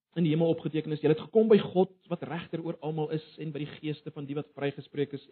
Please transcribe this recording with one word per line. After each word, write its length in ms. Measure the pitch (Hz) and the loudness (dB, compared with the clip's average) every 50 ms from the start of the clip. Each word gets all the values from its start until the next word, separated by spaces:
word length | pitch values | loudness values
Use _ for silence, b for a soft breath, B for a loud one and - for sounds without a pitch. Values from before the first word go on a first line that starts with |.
| _ _ _ | _ _ _
in 80 | 165 175 | 0 2
die 100 | 151 151 | 2 4
hemel 180 | 160 165 165 160 | 4 2 2 2
opgeteken 400 | 165 - 156 147 156 - 151 156 | 0 -2 -4 -4 -4 -4 -4 -4
is. 80 | 147 | 0
Julle 140 | - 147 156 | 2 2 2
het 100 | 156 - | 2 0
gekom 220 | - - 220 220 220 | 2 4 4 6 8
by 80 | 214 202 | 8 6
God 360 | - - - 180 185 185 - _ _ - | 6 4 2 2 2 2 0 _ _ -8
wat 140 | 170 - - 127 | -8 -8 -6 -8
regter 320 | 151 170 165 - - 160 | -8 -8 -8 -8 -8 -6
oor 160 | 165 165 165 - - | -6 -6 -8 -8 -8
almal 240 | 151 160 160 156 151 160 | -6 -4 -4 -2 -2 -4
is 80 | 151 - - - - | -6 -6 -8 -12 -12
en 120 | 156 160 143 | -10 -8 -8
by 100 | 139 151 | -8 -8
die 80 | 143 - - | -10 -10 -8
geeste 320 | - 151 147 - - 160 - | -8 -8 -8 -8 -10 -14 -12
van 140 | 156 147 135 | -12 -10 -8
die 80 | 143 151 | -6 -8
wat 140 | 139 - _ - | -8 -8 _ -6
vrygespreek 560 | 139 139 139 - 135 - - 147 143 - - 135 | -4 -4 -4 -6 -10 -10 -4 -4 -4 -4 -4 -8
is 80 | - - | -12 -12